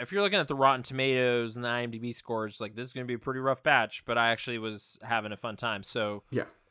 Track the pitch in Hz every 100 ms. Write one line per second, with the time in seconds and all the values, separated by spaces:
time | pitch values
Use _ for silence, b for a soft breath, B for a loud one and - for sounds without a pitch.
0 | 123 196 202 185 147 139 135 127 120 131
1 | 135 127 123 120 117 117 120 120 120 113
2 | 120 113 - 113 107 - 104 110 127 131
3 | 123 120 - 131 131 131 156 135 110 -
4 | - 117 117 110 - 117 110 107 - -
5 | 113 113 107 104 117 104 120 104 95 -
6 | 104 104 - 123 - - _